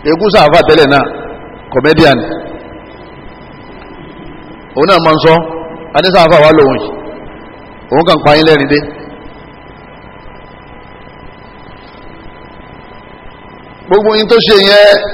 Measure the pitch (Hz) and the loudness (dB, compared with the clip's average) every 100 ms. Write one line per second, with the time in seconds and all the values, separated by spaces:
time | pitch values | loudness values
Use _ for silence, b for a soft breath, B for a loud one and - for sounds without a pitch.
0 | 147 165 208 196 151 165 151 156 143 139 | -4 -2 0 2 4 2 4 2 4 2
1 | 123 - - - - - - 131 139 156 | -2 -8 -16 -18 -20 -20 -8 -4 0 2
2 | 156 127 101 - - - - - - - | 2 0 -4 -10 -14 -18 -20 -20 -20 -20
3 | - - - - - - - - - - | -20 -20 -20 -20 -20 -20 -20 -20 -20 -20
4 | - - - - - - - 117 160 185 | -20 -20 -20 -20 -20 -20 -14 -4 0 0
5 | 165 156 160 165 170 - - - - - | 2 2 2 0 -2 -12 -14 -16 -6 -4
6 | 185 185 165 165 151 156 135 123 101 - | 0 2 4 4 4 4 2 0 -8 -12
7 | - - - - - - - - - 135 | -16 -18 -20 -20 -20 -20 -20 -20 -6 -2
8 | 170 156 147 151 160 151 135 147 - - | 0 0 2 2 2 2 0 -4 -4 -16
9 | - - - - - - - - - - | -18 -20 -20 -20 -20 -20 -20 -20 -20 -20
10 | - - - - - - - - - - | -20 -20 -20 -20 -20 -20 -20 -20 -20 -20
11 | - - - - - - - 55 - - | -20 -20 -20 -20 -20 -20 -20 -20 -20 -20
12 | - - - - 50 - - - - - | -20 -20 -20 -20 -20 -20 -20 -20 -20 -20
13 | - - - - - - - - - 190 | -20 -20 -20 -20 -20 -20 -20 -20 -2 0
14 | 214 214 214 233 202 208 196 202 208 202 | 0 -2 0 0 2 2 4 4 4 2
15 | - | -2